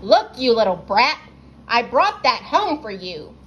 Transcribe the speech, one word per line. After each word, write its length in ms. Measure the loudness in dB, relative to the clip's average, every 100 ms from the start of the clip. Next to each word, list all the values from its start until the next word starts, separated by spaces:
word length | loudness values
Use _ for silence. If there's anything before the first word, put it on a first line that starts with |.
Look, 360 | 4 2 2 -4
you 160 | 0
little 200 | 2 2 0
brat, 420 | 0 2 2 0 -10 -20 -20 -20 -4
I 160 | -2
brought 400 | 0 0 0 2
that 180 | -2 -2
home 400 | -4 -4 -4 -4
for 100 | -8
you. 440 | -12 -12 -12 -14 -20